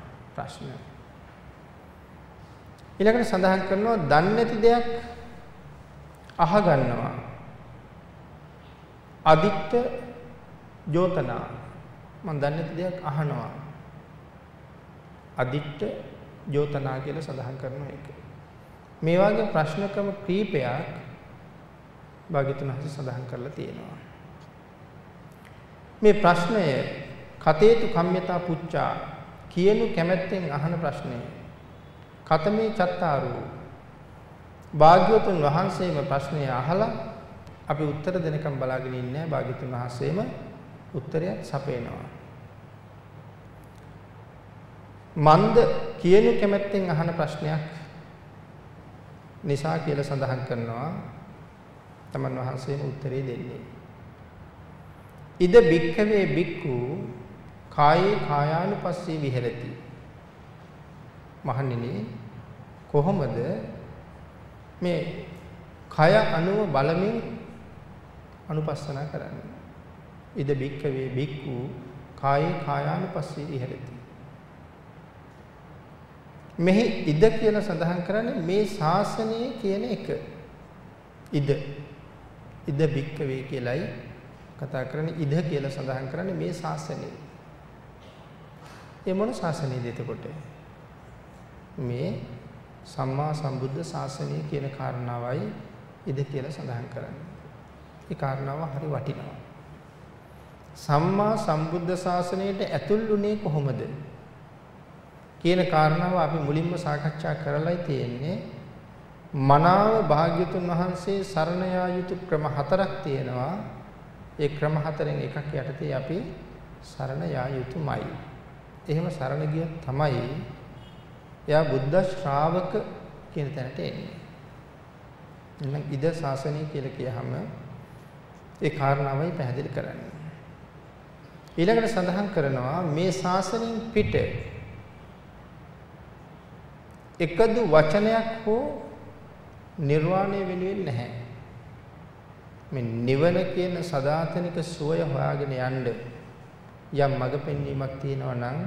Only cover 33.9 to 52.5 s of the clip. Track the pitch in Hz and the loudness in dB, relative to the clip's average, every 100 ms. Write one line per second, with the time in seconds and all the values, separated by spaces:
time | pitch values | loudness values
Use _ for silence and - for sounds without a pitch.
33.9 | - - - - - - - - 151 156 | -20 -20 -20 -20 -20 -20 -20 -6 10 12
34.9 | 180 190 220 202 180 143 156 196 - 180 | 12 10 8 6 4 4 4 2 0 0
35.9 | 151 135 139 139 156 135 123 131 185 226 | 0 2 0 0 0 0 0 2 2 2
36.9 | 226 - - - - - - - 147 151 | 0 -6 -10 -14 -16 -18 -12 -4 0 0
37.9 | 143 - 180 165 151 151 135 131 127 127 | -2 -2 0 0 -2 -2 -2 -2 -2 -4
38.9 | 127 123 139 165 135 123 127 131 123 123 | -4 -4 -4 -2 -2 -2 -4 -6 -6 -6
39.9 | - 139 175 247 - - - - - - | -4 -2 0 -2 -6 -12 -16 -18 -18 -10
40.9 | 151 - 156 180 214 - 139 139 127 120 | -8 -4 -2 -2 -4 -6 -6 -4 -4 -6
41.9 | - - - - - - - - - - | -8 -12 -14 -16 -18 -18 -18 -20 -20 -20
42.9 | - - - - - - - - - - | -20 -20 -18 -18 -20 -20 -20 -20 -20 -20
43.9 | - - - - - - - - - - | -20 -20 -20 -20 -20 -20 -20 -20 -20 -20
44.9 | - - 165 151 165 214 226 - - - | -20 -8 6 10 12 12 10 8 6 -2
45.9 | - 175 202 233 226 202 202 202 196 185 | 0 8 10 10 6 4 4 2 0 2
46.9 | 156 170 170 151 - 151 156 - - - | 2 2 2 0 -2 -2 -2 -2 -8 -14
47.9 | - - - - - - - - - - | -16 -18 -18 -20 -20 -20 -20 -18 -18 -18
48.9 | - - - - - 170 139 160 160 160 | -18 -18 -20 -20 -8 -2 0 0 0 0
49.9 | 143 143 135 131 127 - 117 117 117 151 | 0 0 -2 0 -2 -2 -2 -4 -4 -6
50.9 | 196 - - - - - - - - - | -6 -10 -14 -16 -18 -18 -20 -20 -20 -20
51.9 | - - 139 135 127 127 | -20 -10 -6 -4 -4 -4